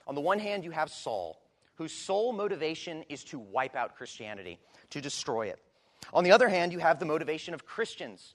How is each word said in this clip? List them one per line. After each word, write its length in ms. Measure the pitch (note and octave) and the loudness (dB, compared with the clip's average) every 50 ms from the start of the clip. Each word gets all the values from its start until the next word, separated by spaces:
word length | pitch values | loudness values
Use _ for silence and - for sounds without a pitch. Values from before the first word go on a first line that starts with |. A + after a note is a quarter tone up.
| _ - | _ -8
On 80 | C#3 | -6
the 60 | C#3+ | -2
one 180 | C#3+ E3+ G3 G#3 | 2 2 2 2
hand, 240 | G#3+ G#3 G3+ G3+ D#3+ | 2 0 -2 -4 -4
you 80 | E3+ | -4
have 200 | E3 D#3+ D#3 D3+ | -2 -2 -2 -2
Saul, 480 | - - - C#3 A#2 G2 F2 D#2+ D#2 - _ _ _ _ _ _ _ | -4 -6 -6 -4 -4 -4 -4 -6 -8 -12 _ _ _ _ _ _ _
whose 180 | - D#3+ D#3 - | -10 -10 -8 -8
sole 400 | - - - F#3+ G3+ A3 B3 A#3+ | -8 -4 0 0 2 2 0 0
motivation 720 | G3+ G#3 G#3 G3 D3+ D#3 D#3 D#3+ D#3 - F3+ E3 D#3 D#3+ | -2 -2 -2 -2 -2 -2 -2 -4 -4 -8 -8 -10 -10 -10
is 200 | - C#3+ E3+ - | -10 -12 -12 -12
to 140 | - - C#3 | -12 -12 -12
wipe 360 | A2 G2 G2 B2 C3 C3+ - | -10 -4 -2 -2 -2 -2 -2
out 200 | C3+ A#2+ G#2+ - | -4 -4 -4 -6
Christianity, 640 | - B2+ A#2 - - A#2 G#2+ G#2+ G2 F#2+ F2+ F2 - _ _ - - - _ | -10 -14 -14 -14 -12 -12 -12 -12 -10 -12 -12 -14 -14 _ _ -20 -20 -18 _
to 100 | - D3 | -10 -8
destroy 480 | C#3+ C#3+ - - - - B2+ A2+ A2 G2+ | -8 -6 -6 -6 -4 -2 -2 -2 -2 -4
it. 160 | F2 - _ _ _ _ _ _ _ _ - - | -6 -8 _ _ _ _ _ _ _ _ -10 0
On 120 | - D3+ F3+ | 4 4 8
the 80 | F3+ | 10
other 180 | F#3+ A#3+ B3+ A#3 | 10 10 10 8
hand, 220 | G3+ F3+ E3+ F3 F3 | 6 4 2 0 0
you 60 | F3+ | 2
have 200 | E3 E3 E3 D#3 | 4 4 4 4
the 60 | - | 2
motivation 480 | D#3 D3+ D#3+ D#3 C#3+ D#3 D#3 - - E3+ | 0 0 0 0 -2 -4 -4 -6 -8 -10
of 120 | C#3+ - | -10 -10
Christians. 680 | - - - A3+ - - - F3 B2 G2+ F2+ - - - | -8 -6 -4 -4 -4 -6 -8 -10 -10 -12 -14 -20 -20 -20